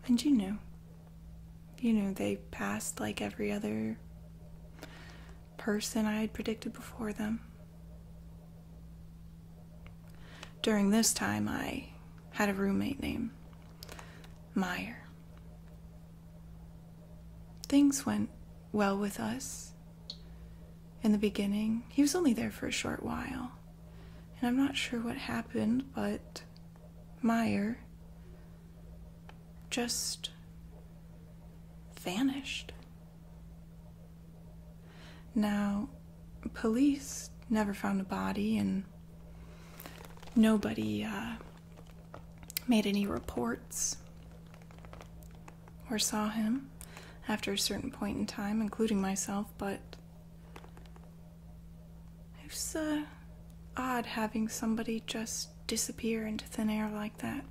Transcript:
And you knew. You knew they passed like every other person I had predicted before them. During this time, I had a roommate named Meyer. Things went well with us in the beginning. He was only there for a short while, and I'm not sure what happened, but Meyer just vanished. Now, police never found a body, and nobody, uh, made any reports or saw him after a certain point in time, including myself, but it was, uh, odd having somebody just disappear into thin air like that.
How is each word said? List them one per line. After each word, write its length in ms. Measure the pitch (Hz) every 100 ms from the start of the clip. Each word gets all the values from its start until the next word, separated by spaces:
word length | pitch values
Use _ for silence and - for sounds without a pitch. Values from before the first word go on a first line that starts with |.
| -
And 160 | 240
you 80 | 302
knew. 260 | 262 190 208 - - - - - - - - - - - -
You 140 | 233
knew 200 | 220 196
they 240 | 190 202 202 -
passed 480 | - 202 208 - -
like 220 | 214 202
every 300 | 202 202 208
other 460 | 208 208 214 220 226 - - - - - - - - - - - - - - - -
person 480 | - 208 - 226 214
I 160 | 214
had 120 | 220
predicted 400 | - 220 220 -
before 400 | - - - 214
them. 260 | 208 214 226 - - - - - - - - - - - - - - - - - - - - - - - - - - - - - - - -
During 280 | - 214 196
this 240 | 220 220
time, 340 | - 202 214 208
I 380 | - - - - - - - -
had 180 | - 208
a 40 |
roommate 480 | 196 196 196 202 -
named 280 | - - 226 - - - - - - - - - - - -
Meyer. 500 | - 185 180 190 240 - - - - - - - - - - - - - - - - - - - - - - - - - - -
Things 380 | 285 285 277 -
went 240 | 208 220 - - - -
well 260 | 208 196 196
with 220 | 202 202
us 540 | 220 247 - - - - - - - - - - - - - - - -
in 80 | 220
the 60 | 208
beginning. 680 | 208 202 202 208 214 226 -
He 120 | -
was 140 | 285 359
only 180 | 320
there 180 | 220 226
for 160 | - -
a 40 |
short 320 | - - -
while, 480 | - - - - - - - - - - - - - -
and 80 | 247
I'm 100 | 254
not 180 | 277 277
sure 240 | - 240
what 180 | 233 269
happened, 680 | - 233 226 226 214 247 269
but 500 | - 208 208 - - - - - - - - - -
Meyer 580 | 226 226 220 202 202 240 - - - - - - - - - - - - - - - - - - -
just 600 | - 240 - - - - - - - - - - - - - - - - - - - - -
vanished. 720 | 180 190 269 269 - - - - - - - - - - - - - - - - - - - - - - - - - - - - -
Now, 560 | 226 208 208 202 202 - - - - - - -
police 760 | - 226 226 285 277 - - - - -
never 240 | 214 208
found 260 | 196 202 196
a 60 | 190
body, 520 | 190 190 196 208 220
and 260 | 196 190 190 - - - - - - - - - - - - - - 233
nobody, 680 | 220 220 208 220 110 208
uh, 300 | 214 208 117 - - - - - - - - - - - - - -
made 180 | 226 208
any 180 | 202 202
reports 920 | 233 - - 240 - - - - - - - - - - - - - - - - - - - - - - - -
or 100 | 214
saw 300 | - 214 214
him 400 | 220 214 262 - - - - - - -
after 260 | 214 -
a 40 | 196
certain 340 | - 202 -
point 260 | - 202 -
in 80 | 208
time, 360 | - 202 214
including 400 | 214 - 220 202
myself, 460 | 190 196 - 196 214 -
but 220 | 202 196 - - - - - - - - - - - - - - - - - - - - - - - - - -
it 60 | 294
was, 260 | - - 320
uh, 280 | 302 302 294 - - - - - - -
odd 280 | 254 247 233
having 420 | - 220 226 220
somebody 560 | - 220 220 226 226 -
just 440 | 226 226 - - - -
disappear 580 | 226 - - 226 226 220
into 200 | 214 -
thin 240 | - 214
air 200 | 214 214
like 280 | 208 214 -
that. 260 | 226 277 -